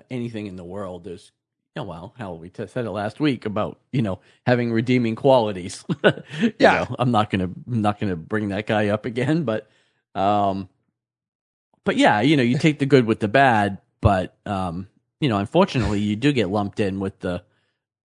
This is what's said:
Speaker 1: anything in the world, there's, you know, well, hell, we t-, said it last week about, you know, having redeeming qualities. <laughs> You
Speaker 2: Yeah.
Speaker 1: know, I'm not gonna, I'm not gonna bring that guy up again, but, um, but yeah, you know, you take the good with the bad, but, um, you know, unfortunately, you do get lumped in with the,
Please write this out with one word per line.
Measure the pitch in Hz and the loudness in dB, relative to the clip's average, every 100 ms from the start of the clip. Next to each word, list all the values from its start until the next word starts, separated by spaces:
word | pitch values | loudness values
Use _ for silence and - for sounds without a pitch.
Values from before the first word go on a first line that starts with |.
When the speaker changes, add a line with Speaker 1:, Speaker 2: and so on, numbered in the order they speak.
| - | -12
Speaker 1:
anything | 127 117 110 104 | -10 -8 -10 -12
in | 92 | -12
the | |
world, | 87 98 98 90 90 | -14 -12 -10 -12 -14
there's, | 90 - _ _ _ _ - | -16 -18 _ _ _ _ -12
you | |
know, | 107 | -12
well, | 85 85 - | -12 -16 -14
hell, | 101 82 | -12 -12
we | 85 | -14
t-, | - 104 | -14 -10
said | 127 113 | -8 -6
it | |
last | 98 104 - | -6 -6 -2
week | 151 117 - | -2 -2 -4
about, | 104 95 - _ | -4 -4 -8 _
you | 139 | -2
know, | 110 92 _ _ - | -2 -4 _ _ 0
having | 123 120 | 2 2
redeeming | 113 120 127 113 113 | 0 2 2 2 2
qualities. | 139 131 107 95 87 - - | 4 4 2 -4 -10 -12 -6
<laughs> | 180 208 - - 151 | 2 2 2 -4 -4
You | 220 - | -2 4
Speaker 2:
Yeah. | 233 143 - | 4 4 -2
Speaker 1:
know, | 123 | -2
I'm | 127 | 2
not | 117 107 | 2 2
gonna, | 98 92 | 0 -2
I'm | 92 - 120 | -6 -6 -2
not | 104 104 | 0 -2
gonna | 104 87 | -4 -4
bring | 80 107 104 | -4 -4 -2
that | 98 107 | -4 -2
guy | 107 107 | 0 0
up | 107 131 | -2 -4
again, | 117 127 160 | -4 0 0
but, | 135 110 - _ _ _ _ | -2 -4 -8 _ _ _ _
um, | 101 98 104 101 98 92 _ _ _ _ _ _ _ _ _ _ _ | -2 0 2 0 -2 -8 _ _ _ _ _ _ _ _ _ _ _
but | - 190 | -4 2
yeah, | 277 107 | 2 4
you | 127 156 | 4 4
know, | |
you | 120 135 | 2 2
take | 160 147 | 2 0
the | 139 | 4
good | 139 113 | 4 4
with | 110 | 0
the | 107 | 2
bad, | 131 135 110 101 98 _ _ | 4 6 4 0 -4 _ _
but, | 110 95 90 - - | 2 2 -2 -8 -8
um, | 98 92 85 101 _ _ _ | -6 -4 -8 -12 _ _ _
you | 151 | -2
know, | 101 | 0
unfortunately, | 101 165 190 131 104 104 | 0 2 2 2 0 0
you | 104 104 | -2 0
do | 139 | 0
get | 139 92 | 2 0
lumped | 104 101 - | -2 -2 -2
in | 101 98 | -2 -2
with | 98 - | -6 -6
the, | 92 90 - _ _ _ _ _ | -6 -6 -10 _ _ _ _ _